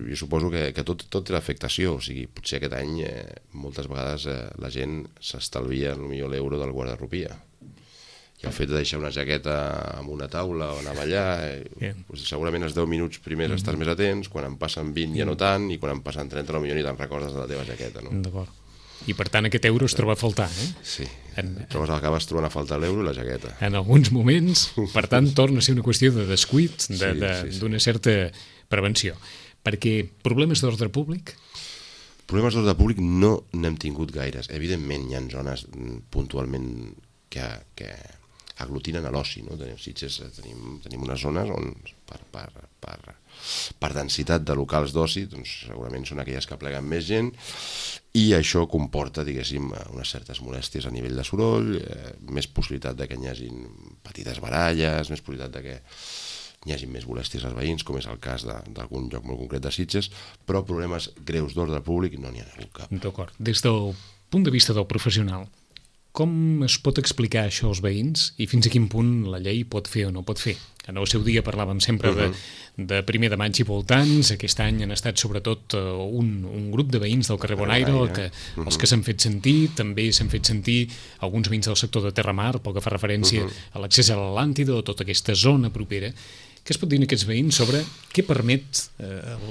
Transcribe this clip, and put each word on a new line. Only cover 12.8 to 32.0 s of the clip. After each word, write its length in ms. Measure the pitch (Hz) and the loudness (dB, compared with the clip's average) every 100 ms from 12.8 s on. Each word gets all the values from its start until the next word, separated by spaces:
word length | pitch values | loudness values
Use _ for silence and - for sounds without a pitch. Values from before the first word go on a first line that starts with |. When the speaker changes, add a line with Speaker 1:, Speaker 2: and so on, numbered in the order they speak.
| 82 | 0
Speaker 1:
minuts 320 | 82 85 - | 2 -2 -4
primers 320 | - 78 80 | -6 -2 0
Speaker 2:
Mhm. 80 | 98 | 0
Speaker 1:
estàs 160 | 101 78 | 0 0
més 120 | 80 | 0
atents, 380 | 85 101 98 98 | 2 0 0 -4
quan 160 | 78 69 | -8 -8
en 100 | 67 | -6
passen 360 | 78 - 76 | -6 -4 -4
vint 200 | 76 80 78 | -2 -2 0
ja 80 | 76 | 0
no 80 | |
Speaker 2:
Mhm. 40 | 80 | 2
Speaker 1:
tant, 320 | 98 98 101 | 2 2 0
i 60 | 82 | -4
quan 140 | 76 69 | -4 -4
en 40 | |
passen 280 | 69 71 69 | -6 -8 -6
trenta 240 | 71 73 | -6 -4
potser 220 | 78 73 76 | -2 -2 0
ni 60 | |
te'n 140 | 71 65 | -2 -4
recordes 360 | 69 73 71 | -6 -6 -6
de 60 | 69 | -6
la 80 | 64 | -6
teva 180 | 69 65 | -6 -6
jaqueta, 360 | 58 60 55 | -8 -10 -10
no? 80 | 60 98 | -6 -4
Speaker 2:
D'acord. 260 | 92 95 92 - - - - - - | -2 -4 -8 -12 -20 -20 -20 -10 -6
I, 60 | |
per 140 | 98 98 | -4 0
tant, 160 | 107 107 | 2 4
aquest 180 | 110 113 | 4 4
euro 200 | 117 131 | 6 4
es 100 | - | 4
troba 180 | 107 | 2
a 20 | 107 | 2
faltar, 340 | 117 101 92 | 2 0 0
eh? 240 | 87 147 170 | -2 -6 -6
Speaker 1:
Sí. 200 | - - 65 - - - | -10 -8 -8 -10 -12 -6
Speaker 2:
En 300 | 92 92 - | -6 -6 -6
Speaker 1:
Trobes 200 | 73 78 | -2 0
a 100 | 76 | 0
vegades 260 | 76 80 - | 2 0 0
trobant 180 | 82 78 | 0 0
a 40 | |
faltar 300 | 76 69 73 | -2 -2 0
l'euro 220 | 82 101 | 0 0
i 40 | 90 | 0
la 80 | |
jaqueta. 440 | 65 60 64 - - | -2 -4 -6 -8 -2
Speaker 2:
En 140 | 101 101 | 0 2
alguns 360 | 95 139 117 | 8 8 8
moments, 640 | 123 117 165 170 170 - - 104 | 6 6 6 6 4 2 0 0
per 140 | 110 98 | 2 4
tant, 260 | 123 139 | 6 6
torna 260 | 139 135 131 | 6 6 6
a 20 | |
ser 120 | 120 127 | 4 4
una 80 | |
qüestió 280 | 120 113 131 | 4 6 6
de 120 | 120 95 | 6 4
descuit, 460 | 95 - 131 165 - - | 2 4 4 4 0 -4
de, 260 | 95 95 | 0 2
Speaker 1:
Sí, 60 | 78 | 2
Speaker 2:
de, 220 | 98 90 | 0 0
Speaker 1:
sí, 100 | 80 | -2
sí. 60 | 92 | -4
Speaker 2:
d'una 200 | 110 107 | -2 2
certa 520 | 120 110 117 104 87 - - - - | 2 4 4 4 4 -4 -18 -16 -2
prevenció. 460 | 101 98 110 98 80 - - - _ | 2 2 2 0 -4 -12 -18 -20 _
Perquè 440 | 110 104 113 107 95 - | -2 0 2 2 -2 -2
problemes 400 | - 117 156 151 | 0 2 2 2
d'ordre 280 | 127 113 113 | 2 0 -2
públic? 460 | 120 151 180 - - - - - - - - | -2 -2 -6 -8 -18 -18 -16 -14 -16 -18 -20